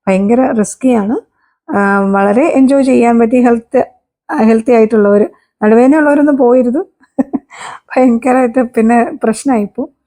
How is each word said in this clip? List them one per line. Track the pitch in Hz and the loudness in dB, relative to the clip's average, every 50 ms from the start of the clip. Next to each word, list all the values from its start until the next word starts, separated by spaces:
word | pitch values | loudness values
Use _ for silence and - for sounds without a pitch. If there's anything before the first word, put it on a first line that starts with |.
| - | -6
ഭയങ്കര | 202 190 190 196 208 240 254 262 254 | -4 -2 -2 0 0 0 0 0 0
റിസ്ക്കിയാണ്. | 247 220 202 - - - - 254 240 220 196 208 277 453 - _ _ _ _ _ _ _ _ 320 | 0 -2 -4 -4 -6 -4 -2 0 0 0 -2 -2 -4 -6 -8 _ _ _ _ _ _ _ _ -6
ആ, | 294 202 202 196 202 202 | -4 -2 0 0 0 0
വളരെ | 196 196 196 196 196 202 208 247 311 | 0 0 0 0 0 0 0 0 0
എൻജോയ് | 330 - 269 269 254 277 277 262 | 0 2 2 2 2 2 0 2
ചെയ്യാൻ | 269 254 240 233 233 233 233 | 2 2 2 2 2 2 2
പറ്റി, | 233 226 254 254 | 0 2 2 2
ഹെൽത്ത്, | 240 240 233 226 - _ - 254 - - _ _ _ _ _ _ _ - | 2 2 0 0 -4 _ -4 -4 -4 -4 _ _ _ _ _ _ _ -8
ആ, | - | -4
ഹെൽത്തി | - 220 220 226 226 220 277 | 0 0 2 2 0 0 0
ആയിട്ടുള്ളവർ, | 247 226 220 220 233 214 202 202 208 208 214 - _ _ _ _ _ - 214 | 2 2 2 2 2 0 2 2 2 0 0 -2 _ _ _ _ _ -4 0
നടുവേദന | 214 220 240 254 262 302 | 2 2 4 4 4 2
ഉള്ളവരൊന്നും | 311 294 294 294 294 294 302 277 | 2 2 2 2 2 2 0 0
പോകരുത്. | 262 262 240 247 262 240 240 240 320 392 _ _ _ _ _ - | 2 2 2 2 2 0 0 -2 -4 -8 _ _ _ _ _ -6
<laughs> | - - - - - _ _ - - - - - - _ _ | -6 -6 -6 -6 -12 _ _ -20 -20 -18 -18 -18 -20 _ _
ഭയങ്കരമായിട്ട് | - 262 254 254 233 233 - 254 247 262 254 233 226 262 | -2 0 2 2 0 0 -2 -2 0 0 -2 -2 -2 -2
പിന്നെ | 233 240 - 233 220 226 240 233 240 - 320 - - | -4 -2 -2 -2 0 2 2 0 0 -2 -6 -6 -4
പ്രശ്നമായിപ്പോവും. | 226 214 - - 277 247 214 202 196 - 233 285 294 _ _ _ | -4 -4 -4 -4 -4 -2 -2 -4 -6 -8 -12 -12 -12 _ _ _